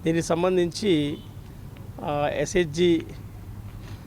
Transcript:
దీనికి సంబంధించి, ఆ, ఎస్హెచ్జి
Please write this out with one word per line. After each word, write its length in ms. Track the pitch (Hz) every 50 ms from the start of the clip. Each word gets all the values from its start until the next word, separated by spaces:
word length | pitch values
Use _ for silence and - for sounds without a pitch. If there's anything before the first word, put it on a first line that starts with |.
| -
దీనికి 240 | 165 165 170 156
సంబంధించి, 880 | - 170 160 175 185 185 180 175 170 - - - 208 170 151 147 143 156 - - - - - - - - - - - - - - - - -
ఆ, 280 | - 175 147 147 147 147 -
ఎస్హెచ్జి 720 | - 147 - - 180 180 156 147 160 180 175 170 160 - - - - - - - - - - - - - - - - - - - - -